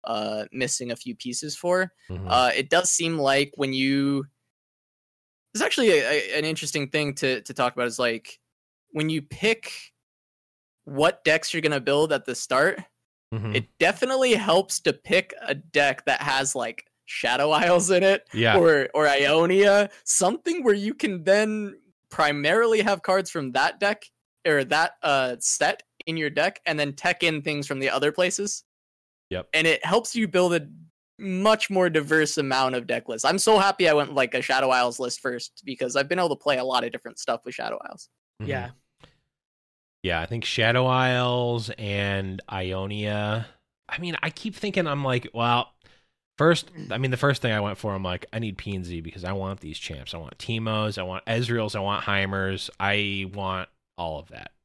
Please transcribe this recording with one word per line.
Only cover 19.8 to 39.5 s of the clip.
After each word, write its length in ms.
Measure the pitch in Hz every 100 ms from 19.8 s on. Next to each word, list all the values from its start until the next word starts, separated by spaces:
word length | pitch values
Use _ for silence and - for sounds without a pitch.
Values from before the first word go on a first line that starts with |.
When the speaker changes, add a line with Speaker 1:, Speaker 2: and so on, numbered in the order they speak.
| 202 -
Speaker 1:
something 600 | - - 185 320 339 339
where 120 | 247
you 180 | 202 208
can 300 | 294 214 180
then 560 | 160 202 214 214 202 - _ _ _
primarily 680 | - 151 147 147 208 233 220
have 200 | 208 190
cards 300 | - 190 185
from 220 | 170 135
that 260 | 131 156 -
deck 260 | 202 214 - _ _ _
or 180 | 170 147
that, 260 | 127 147 170 -
uh, 360 | 160 139 127 123
set 420 | - - 151 - _ _
in 100 | -
your 140 | 160 151
deck 320 | 147 175 - -
and 120 | 151
then 140 | 143
tech 300 | 139 180 175
in 180 | 170 156
things 240 | 151 147
from 140 | 139 135
the 100 | 135
other 220 | 127 147
places. 540 | 151 180 - 208 - _ _ _ _ _ _ _
Speaker 2:
Yep. 160 | 90 -
Speaker 1:
And 120 | 156
it 180 | 160 156
helps 320 | 160 214 226
you 120 | 240 214
build 260 | 180 180
a 140 | 170 147 - - _ _ _
much 540 | 196 185 208 220 -
more 180 | 190 180
diverse 480 | 160 143 156 147 -
amount 380 | 139 131 131
of 100 | 127
deck 240 | 120 117 -
lists. 160 | 113
I'm 140 | 135 190
so 180 | 220 214
happy 320 | 196 190 170
I 40 |
went, 200 | 147 139
like, 220 | 139 127
a 80 | 127
Shadow 260 | - 131 131
Isles 300 | 127 123 117
list 220 | 123 -
first 420 | 131 120 - -
because 300 | - 127 127
I've 120 | 139 139
been 120 | 175
able 100 | 170
to 60 |
play 240 | 139 147 127
a 40 |
lot 200 | 131 123
of 80 | 120
different 260 | 123 120 -
stuff 240 | - 117
with 100 | 123
Shadow 240 | 123 110 -
Isles. 260 | - - - _ _ _
Speaker 2:
Mm-hmm. 80 | 117
Speaker 3:
Yeah. 180 | 135 120 127 _ _ - _ _ _ _